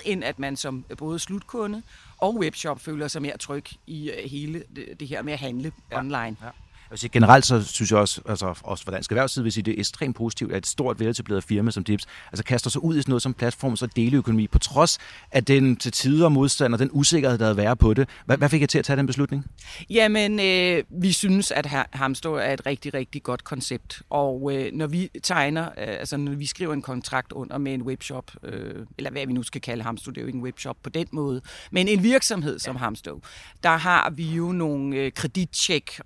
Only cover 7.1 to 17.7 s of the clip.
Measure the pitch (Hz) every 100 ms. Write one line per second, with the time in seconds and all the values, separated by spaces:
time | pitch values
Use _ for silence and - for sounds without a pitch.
7.1 | 120 113 135 131 120 104 - 104 107 101
8.1 | - - 98 95 87 - 95 - 95 -
9.1 | 110 131 - 113 107 107 107 101 - 131
10.1 | 117 117 - 117 98 - - 127 104 110
11.1 | 120 120 98 - 104 113 104 92 104 -
12.1 | - - 95 - 123 131 - 165 156 131
13.1 | 123 131 120 120 - 135 113 120 - 117
14.1 | 139 120 110 107 - - 139 165 - -
15.1 | - - 135 120 139 131 120 127 - 131
16.1 | 151 170 139 139 - 131 113 135 143 143
17.1 | 165 131 117 110 101 104